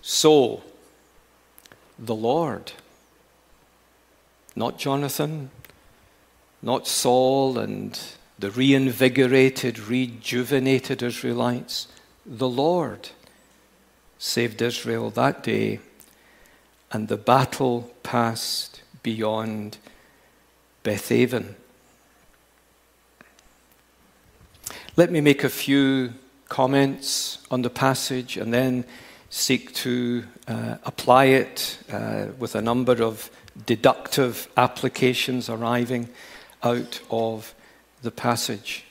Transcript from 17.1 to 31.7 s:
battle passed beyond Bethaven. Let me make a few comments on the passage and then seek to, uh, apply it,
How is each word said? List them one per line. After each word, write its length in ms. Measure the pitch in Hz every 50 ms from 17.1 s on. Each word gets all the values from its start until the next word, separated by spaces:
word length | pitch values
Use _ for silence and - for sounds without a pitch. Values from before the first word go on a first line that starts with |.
| 113 104
battle 720 | 107 - 123 135 131 - - - 139 127 120 120 117 - - _
passed 800 | _ - - 120 117 117 113 117 - - - - - - - - - _ - 135
beyond 760 | _ 117 113 110 110 110 110 110 110 110 110 107 104 104 - - _ - - _ _ _ _ _ _ _ _ _ _ _ _ _ _ _ _ _
Bethaven. 720 | _ 110 104 101 - - 120 117 123 117 127 117 95 98 101 - _ _ _ _ _ _ _ _ _ _ _ _ _ _ _ _ _ _ _ _ _ _ _ _ _ _ _ _ _ _ _ _ - _ _ _ _ _ _ _ _ _ _ _ _ _ _ _ _ _ _ _ _ _ _ _ - _ _ - - - - - - - -
Let 140 | - 175 170
me 100 | 180 160
make 240 | 147 147 139 143 -
a 60 | 131
few 640 | - - - - 139 139 139 135 135 135 127 120 113 - - - _ _ _ -
comments 920 | - - 131 127 139 139 139 135 139 - - - - - - - - - - -
on 120 | - 127
the 80 | 120 120
passage 680 | - - 135 135 131 127 - - 131 127 123 123 - 92
and 140 | 95 113 117
then 300 | 120 131 131 127 127 120 - - - - - - - _ _
seek 460 | - - - - 131 120 - - -
to, 500 | - - 127 123 123 123 120 120 120 113 98 - - - -
uh, 280 | 117 113 117 113 117 - -
apply 420 | - - - - - 127 131 135
it, 520 | 135 131 131 - - - - - -